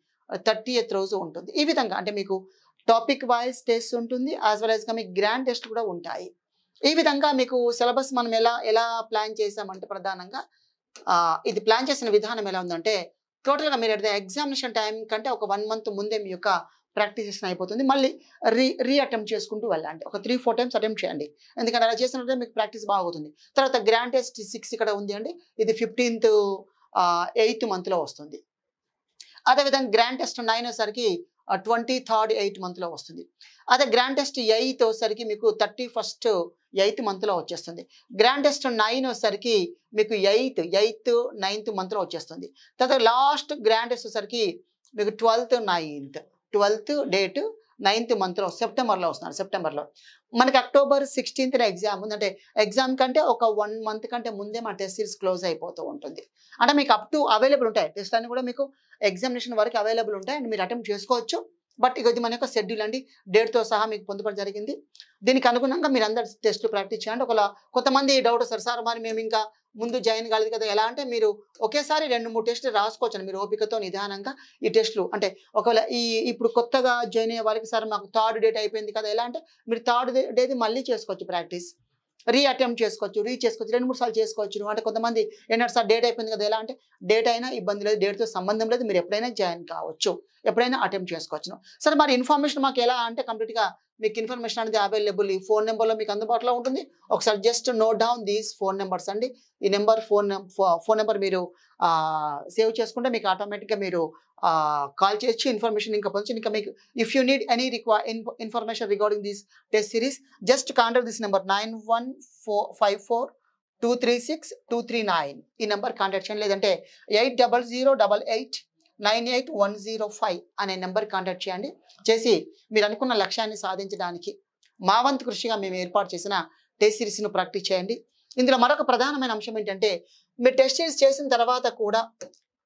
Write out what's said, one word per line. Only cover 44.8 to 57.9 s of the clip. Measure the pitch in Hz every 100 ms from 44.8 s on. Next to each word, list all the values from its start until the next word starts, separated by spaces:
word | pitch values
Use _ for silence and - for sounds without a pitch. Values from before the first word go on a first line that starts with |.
| _
మీకు | 214 208
ట్వెల్త్, | 208 226 226 240 240 202
నైన్త్, | 175 156 147 139 151 - _ _
ట్వెల్త్ | 202 202 214 214 294 226
డేట్ | 190 190 277 440 - _ -
నైన్త్ | 196 226 233
మంత్లో | 214 185 190 185
సెప్టెంబర్లో | - 226 - 240 185 180
వస్తున్నారు. | - - -
సెప్టెంబర్లో | 190 185 160 143 147 _ - - _
మనకి | 233 262 262
అక్టోబర్ | 240 285 277 277 269
సిక్స్టీన్త్న | 254 - - 254 254
ఎగ్జామ్ | 220 175 208 190
ఉంది. | 214
అంటే | 208 202 196 _ 214
ఎగ్జామ్ | 208 220 262 262
కంటే | 254 311
ఒక | 254 233
వన్ | 226 208 208 220
మంత్ | 214 214 214
కంటే | 240 226
ముందే | 196 208 226
మన | 220
టెస్ట్ | 185 190 202
సిరీస్ | 208 -
క్లోజ్ | 190 180
అయిపోతూ | 180 160 175 165
ఉంటుంది. | 151 147 151 - - _ _ -
అంటే | 262
మీకు | 285 269
up | 214 - 302
to | 277
అవైలబుల్ | 214 269 277 226
ఉంటాయి | 214
టెస్ట్ | 156